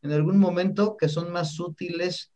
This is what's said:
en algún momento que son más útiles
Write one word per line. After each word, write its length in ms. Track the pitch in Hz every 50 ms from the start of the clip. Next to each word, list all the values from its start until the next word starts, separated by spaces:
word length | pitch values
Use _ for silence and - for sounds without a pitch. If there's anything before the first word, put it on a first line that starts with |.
en 100 | - 143 147
algún 260 | 151 151 170 190 202
momento 580 | 196 180 175 175 185 196 - - 208 208 - -
que 120 | 160 151
son 220 | 147 165 170 175
más 280 | 175 175 165 151 151 160
útiles 720 | 170 175 160 _ 180 175 170 170 175 180 175 - - _ _